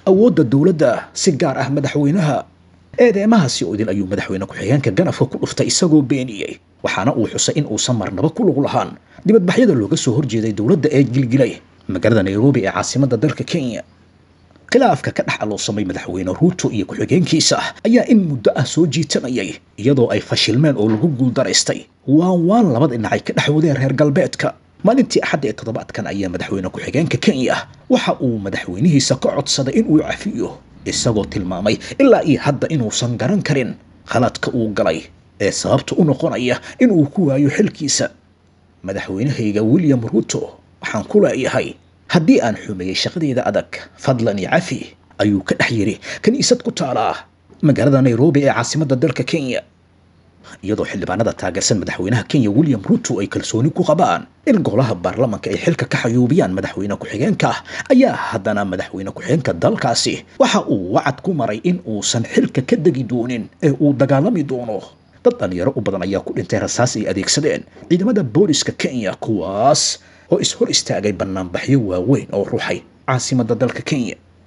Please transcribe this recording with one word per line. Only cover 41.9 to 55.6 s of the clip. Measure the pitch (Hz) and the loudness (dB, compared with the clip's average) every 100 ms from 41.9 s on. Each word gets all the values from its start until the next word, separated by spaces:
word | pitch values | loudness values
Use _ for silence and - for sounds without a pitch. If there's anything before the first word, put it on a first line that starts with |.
| _ - | _ -2
haddii | 180 160 277 | 0 4 4
aan | 117 104 | 4 -4
xumeeyey | - 95 92 | -6 -8 -6
shaqadeyda | 92 - 180 151 123 - | -4 -4 -2 -2 0 0
adag, | 98 - - - | -2 -4 -12 -16
fadlan | _ - 123 110 202 | _ -2 0 0 -2
i | 180 | 0
cafi," | 160 180 127 - - _ - | 0 0 -8 -10 -18 _ -2
ayuu | 104 101 - | 0 0 0
ka | |
dhex | - - | -2 0
yiri | 113 101 92 - - | 0 -2 -4 -10 -2
kaniisad | 208 269 - 247 240 | 0 2 2 2 0
ku | |
taala | - 143 120 104 - - _ _ - | -4 -4 -2 -2 -4 -10 _ _ -2
magaalada | 151 123 131 135 | 2 4 4 4
Nairobi | 131 117 156 143 | 4 4 4 4
ee | 139 | 2
caasimadda | 110 120 147 147 - | 0 -2 -2 -2 0
dalka | 160 - | 0 -2
Kenya. | - 165 131 113 - _ _ _ _ _ _ _ - - | -4 -4 -4 -6 -8 _ _ _ _ _ _ _ -20 -14
Iyadoo | 95 104 | -6 -4
xildhibaanada | 82 101 - 92 107 | -4 -6 -6 -2 -2
taageersan | - 92 90 - 107 | -2 -6 -4 0 0
madaxweynaha | - - 92 117 - | -2 -4 -2 -2 0
Kenya, | 147 107 | 0 2
William | 104 160 110 | 4 2 0
Ruto, | - 226 - 117 | 0 -2 0 -4
ay | 101 | -4
kalsooni | 151 - - 143 | -4 -4 0 0
ku | 160 175 | 0 0
qabaan | 156 127 - - _ - | 2 2 0 -4 _ 0
in | 220 | 2
golaha | 131 101 131 90 | 2 0 0 0
baarlamaanka | 90 95 127 98 - | -4 -2 -2 -2 -6
ay | 101 | -2